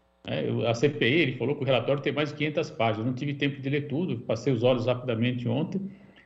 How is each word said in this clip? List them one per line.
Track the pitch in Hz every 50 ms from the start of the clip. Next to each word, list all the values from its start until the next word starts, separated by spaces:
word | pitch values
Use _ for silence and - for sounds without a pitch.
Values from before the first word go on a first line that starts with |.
| _ _ _ _ - -
É, | - 156 135 117
o, | 117 117 107
a | 117 113
C | - - 151
P | 151 - -
I, | 117 143 175
ele | 156 127 123
falou | - 117 131 147
que | -
o | 135
relatório | 135 131 117 117 135 139 139
tem | - 151
mais | 127 147 156 143
de | 143
quinhentas | - 147 156 147 170 151 -
páginas. | - - 113 113 104 107
Eu | 113
não | 131 127
tive | 127 143 147 143
tempo | 135 143 135 139 131
de | 127 135
ler | 143 143 139
tudo, | - 127 156 185 156 120 113
passei | - - 117 113 - 143
os | 127 107 120
olhos | 127 131 117 107
rapidamente | 127 120 123 127 127 113 110 120 123 120 120 120
ontem, | 120 120 139 175 - - 190 - - - - - - - - -